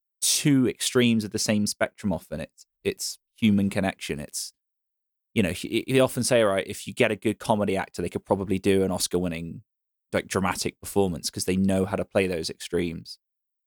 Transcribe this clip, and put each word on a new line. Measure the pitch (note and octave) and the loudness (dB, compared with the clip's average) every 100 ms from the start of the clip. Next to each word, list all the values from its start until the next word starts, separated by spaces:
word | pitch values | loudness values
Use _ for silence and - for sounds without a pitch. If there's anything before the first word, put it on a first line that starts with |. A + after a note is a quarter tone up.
| _ _ | _ _
two | - - D#3 C#3 A#2 | -2 2 4 4 4
extremes | - - B2+ A#2+ A2+ | 0 0 2 4 2
of | G#2 | 0
the | G#2 | -4
same | - G#2 G#2 | 0 0 0
spectrum | - A2 - G#2 | -2 -6 -4 -4
often. | E2 - D2+ | -4 -6 -10
It's, | D#2 _ - _ | -10 _ -20 _
it's | G2 - - - _ _ | -6 -4 -8 -10 _ _
human | A2 G2+ G2 | 2 4 2
connection. | G2+ F#2+ - - D2+ | 0 -2 -4 -8 -8
It's, | D2 - - _ _ _ _ _ _ _ _ | -8 -10 -12 _ _ _ _ _ _ _ _
you | A#2 | 0
know, | F2+ | 0
y-, | - - | -2 -2
y-, | A2 - | -4 2
you | C3 | 2
often | B2+ - | 2 0
say, | A2+ B2 | 2 4
right, | G#2+ G2 - | 4 2 -2
if | G#2 - | -8 -10
you | |
get | - A2+ | 0 0
a | G#2+ | 2
good | A2+ G#2 | -2 -2
comedy | - G#2+ G2+ F#2+ | 0 0 2 -2
actor, | - - | -4 -6
they | F2 | -6
could | G2 - | -6 -2
probably | G2 G2 F#2+ | -2 0 0
do | G2+ F#2+ | 2 2
an | F#2+ | 2
Oscar-winning, | F2+ - F2+ F2+ E2 E2 G#2+ - _ _ _ _ | 0 -2 -2 -2 -4 -8 -12 -18 _ _ _ _
like, | G2 - | -4 -2
dramatic | G2 F#2 E2+ - - | -2 0 -2 -4 -8
performance | - G2+ G2 D#2+ - | -2 0 0 -2 -8
'cause | - F#2 | -6 -2
they | F#2 | 0
know | G2 F#2+ F#2 | 2 2 0
how | F#2+ | -2
to | F2+ | -2
play | G#2 F#2 | 0 0
those | F2 D#2+ | -2 -6
extremes. | - - F2 F2 E2 - - _ _ _ _ | -10 -6 -4 -4 -6 -14 -20 _ _ _ _